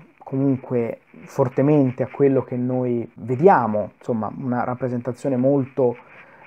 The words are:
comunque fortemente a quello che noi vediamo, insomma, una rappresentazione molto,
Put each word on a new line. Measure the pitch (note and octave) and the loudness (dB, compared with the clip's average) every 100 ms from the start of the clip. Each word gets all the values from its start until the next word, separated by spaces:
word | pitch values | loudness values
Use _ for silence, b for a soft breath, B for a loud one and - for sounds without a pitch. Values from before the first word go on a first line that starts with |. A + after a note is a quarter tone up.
| - _ | -12 _
comunque | - C3+ C#3 C3 - B2 A#2 - _ - - | -8 -2 0 0 -2 -4 -2 -8 _ -20 -8
fortemente | - B2+ - C#3 D3+ C3 B2 | -2 0 2 4 4 2 0
a | B2 | -6
quello | - C#3 C3+ | 2 2 2
che | - B2 | -2 -4
noi | B2 B2+ B2 A#2+ A2+ - | -2 -2 -2 -2 -6 -10
vediamo, | A2+ B2+ F#3 E3 A2+ G#2 G2+ _ | -6 2 4 4 2 -2 -4 _
insomma, | - A#2 G#2 - | -6 -4 -4 -6
una | C3 A#2+ | -4 -4
rappresentazione | B2 B2 B2+ B2 A#2+ A#2 C#3+ B2+ | -4 -4 -6 -6 -6 -6 -4 0
molto, | C3+ C#3+ B2+ - B2 A#2 B B B B | 2 2 0 0 0 0 B B B B